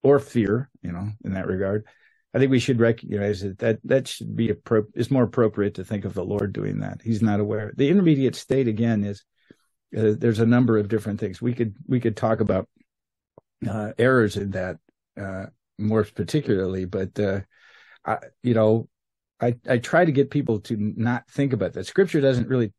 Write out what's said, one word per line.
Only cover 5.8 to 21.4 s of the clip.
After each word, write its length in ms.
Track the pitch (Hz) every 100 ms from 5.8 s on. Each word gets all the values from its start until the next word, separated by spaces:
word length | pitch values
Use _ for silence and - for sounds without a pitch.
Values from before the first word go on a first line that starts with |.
think 200 | 92 104
of 100 | 95
the 100 | 92
Lord 280 | 95 101 101
doing 280 | 104 101 101
that. 200 | 101 -
He's 200 | 110 107
not 180 | 110 104
aware. 320 | 104 107 104 -
The 120 | 139
intermediate 480 | 196 175 143 131 -
state, 320 | - 131 123
again, 360 | 107 117 110
is, 200 | 101 98 _ _ _ _ _ _ _ -
uh, 160 | 110 107
there's 220 | 117 110
a 80 | 113
number 320 | 120 123 110
of 100 | 101
different 300 | 110 107 104
things. 240 | 104 95
We 120 | 123
could, 200 | 120 113 - -
we 100 | 131
could 180 | 117 107
talk 240 | 113 110
about, 280 | 104 95 - _ _ _ _ _ _ _ _ _ 120
uh, 240 | 110 107 -
errors 380 | 123 131 107 104
in 160 | 101
that, 240 | 95 92 90 _ _ _ -
uh, 260 | 95 95 98 _ _ -
more 260 | 104 113
particularly, 800 | 107 - 98 156 139 98 92 95
but, 340 | 92 98 95 -
uh, 220 | 101 98 - _ _ - - _
I, 140 | - 107 - _
you 100 | 127
know, 340 | 113 107 113 - _ _ _ _ _
I, 160 | 120 120 -
I 100 | 123
try 260 | 120 165
to 80 | 180
get 180 | 135 135
people 300 | 147 127 107
to 160 | - 110
not 520 | 104 - 117 120 _
think 220 | -